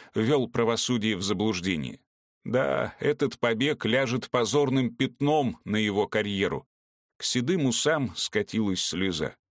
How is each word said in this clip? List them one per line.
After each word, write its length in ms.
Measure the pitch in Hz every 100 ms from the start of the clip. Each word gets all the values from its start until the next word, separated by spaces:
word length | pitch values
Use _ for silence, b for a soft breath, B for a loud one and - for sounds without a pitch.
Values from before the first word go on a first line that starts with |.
| B
ввёл 340 | - 110 147 120
правосудие 680 | 123 117 113 - 123 107 98
в 60 |
заблуждение? 800 | 98 98 110 92 87 85 65 - _ _ _ _
Да, 520 | - 120 139 139 120 -
этот 380 | 143 147 143 -
побег 460 | 120 110 139 151
ляжет 460 | 110 123 131 120 -
позорным 640 | 123 110 139 139 135 123
пятном 640 | - 135 - 143 151 131 -
на 120 | - 107
его 300 | 107 101 104
карьеру. 600 | 107 104 98 95 71 - _ _ _ _ -
К 60 |
седым 420 | - 123 123 185 135
усам 480 | 117 147 156 120 87
скатилась 640 | - 107 104 110 104 92
слеза. 540 | - 85 95 80 69 - _